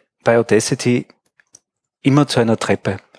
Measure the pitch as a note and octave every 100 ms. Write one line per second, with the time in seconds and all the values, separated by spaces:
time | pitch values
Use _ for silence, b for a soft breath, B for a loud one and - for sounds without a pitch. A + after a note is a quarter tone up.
0 | _ _ A#2+ A#2 A2+ G#2+ - B2+ B2 B2
1 | - _ _ _ _ _ _ _ _ _
2 | C#3 C#3+ C#3 B2+ A2+ G#2+ - G2 - G2
3 | -